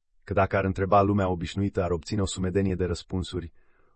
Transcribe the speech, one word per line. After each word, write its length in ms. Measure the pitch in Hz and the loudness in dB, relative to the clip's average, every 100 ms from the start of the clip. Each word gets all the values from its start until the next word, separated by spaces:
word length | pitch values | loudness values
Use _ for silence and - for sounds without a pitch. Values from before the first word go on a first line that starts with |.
| _ _ | _ _
Că 100 | - | -4
dacă 240 | 101 95 101 | 0 2 2
ar 60 | |
întreba 380 | 95 95 95 101 | 0 0 4 4
lumea 280 | 101 101 95 | 6 4 2
obișnuită, 540 | 87 82 98 101 98 | 0 -4 -2 -2 -2
ar 80 | 90 | -2
obține 300 | 87 - 107 | -2 -2 -2
o 40 | 95 | -2
sumedenie 500 | - 92 95 98 90 | -2 0 0 0 0
de 100 | 87 | -2
răspunsuri, 680 | 85 - 92 85 90 82 - _ _ _ | -4 -4 -4 -4 -6 -8 -14 _ _ _